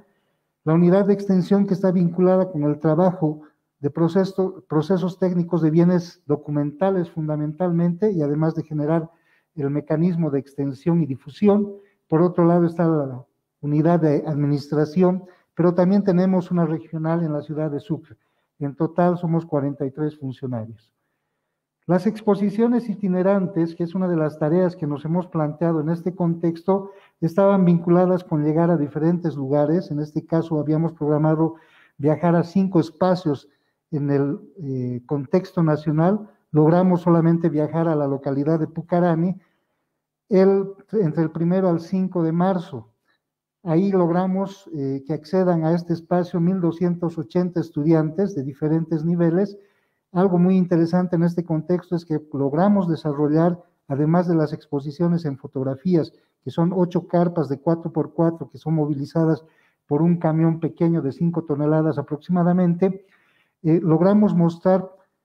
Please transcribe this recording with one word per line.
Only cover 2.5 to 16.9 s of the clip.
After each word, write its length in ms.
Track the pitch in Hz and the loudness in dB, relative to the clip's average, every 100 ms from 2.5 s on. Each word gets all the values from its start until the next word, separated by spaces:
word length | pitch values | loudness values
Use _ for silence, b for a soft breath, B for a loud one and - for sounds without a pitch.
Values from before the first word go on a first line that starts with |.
con 120 | 160 | -2
el 160 | 147 147 | -2 0
trabajo 640 | 160 156 185 180 156 151 B B B _ | 0 2 2 2 -2 -4 B B B _
de 80 | 139 | -6
proceso, 760 | 147 165 185 190 190 190 - - | 0 0 2 0 -2 -4 -6 -4
procesos 500 | 156 151 190 180 175 | -2 0 -2 -2 -2
técnicos 420 | 185 180 170 170 | -2 0 0 0
de 100 | 156 | 2
bienes 500 | 160 170 180 175 - - | 4 4 2 -2 -10 -4
documentales 840 | 143 147 147 147 147 196 190 170 | -4 -4 -4 -4 -2 0 0 -4
fundamentalmente, 1040 | 165 156 151 151 151 180 170 175 170 214 | -6 -6 -4 -6 -4 -2 0 0 0 -2
y 80 | 180 | 0
además 340 | 143 151 160 156 | -2 0 0 -2
de 80 | |
generar 460 | 156 151 147 165 160 b b b b 160 | -6 -4 0 -2 -4 b b b b -6
el 140 | 139 | -4
mecanismo 600 | 147 147 156 175 170 160 | -4 -2 0 0 0 -2
de 80 | 139 | -2
extensión 640 | 131 - 139 127 175 170 | -6 -6 -6 -4 0 0
y 40 | 143 | 0
difusión. 640 | 131 - - 208 202 202 B B B - | -6 -12 0 2 4 0 B B B -2
Por 140 | 160 | 2
otro 240 | 175 175 170 | 2 4 4
lado 200 | 175 170 | 4 2
está 220 | 170 165 | 0 0
la 380 | 160 135 127 - _ _ _ | 0 -2 -8 -16 _ _ _
unidad 400 | 147 151 156 170 | -2 2 4 4
de 240 | 156 147 160 | 2 0 -2
administración, 1000 | 143 143 147 - 151 151 175 180 185 - B B - | -2 0 -2 -2 -2 0 2 2 2 -6 B B 0
pero 180 | 175 | 2
también 300 | 175 180 202 202 | 2 2 2 2
tenemos 440 | 175 190 185 180 | 2 2 0 0
una 160 | 175 160 | 0 0
regional 580 | 160 - | -2 -8